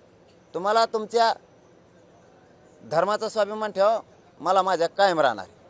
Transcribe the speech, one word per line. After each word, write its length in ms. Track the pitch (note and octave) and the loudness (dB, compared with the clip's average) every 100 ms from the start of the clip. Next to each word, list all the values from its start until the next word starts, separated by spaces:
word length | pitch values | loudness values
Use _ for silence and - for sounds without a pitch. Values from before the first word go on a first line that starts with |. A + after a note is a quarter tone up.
| _ _ _ _ _ | _ _ _ _ _
तुम्हाला 320 | E3 G3 A3+ A3+ | -6 0 2 2
तुमच्या 480 | A3 G#3+ A#3 A3+ - _ _ _ _ _ _ _ _ _ _ _ _ _ - A#2 | -2 -4 0 0 0 _ _ _ _ _ _ _ _ _ _ _ _ _ -20 -4
धर्माचा 380 | D#3+ F#3 G#3 A3 | -2 0 -2 -4
स्वाभिमान 440 | G#3+ G3+ G#3+ G#3+ | -4 -4 -4 -8
ठेवा, 280 | F#3 G3+ A3 - _ _ _ | 0 0 0 -8 _ _ _
मला 220 | F3 F#3+ | 0 2
माझ्या 260 | F#3 E3+ E3 | 2 0 -2
कायम 320 | - G3 D#3+ | 2 2 4
राहणार 240 | C3+ G#2 | 2 0
आहे. 120 | F2+ - | -10 -20